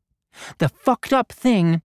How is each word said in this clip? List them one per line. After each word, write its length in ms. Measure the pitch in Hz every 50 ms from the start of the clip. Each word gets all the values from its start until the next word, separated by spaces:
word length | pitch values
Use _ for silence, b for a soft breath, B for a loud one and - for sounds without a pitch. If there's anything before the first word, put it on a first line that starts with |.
| _ _ _ _ _ _ _ B B B B B
"The 100 | 170 147
fucked 440 | - _ - - 247 - - - 269
up 200 | 262 240 - -
thing 500 | - - 254 240 202 170 170 165 165 - _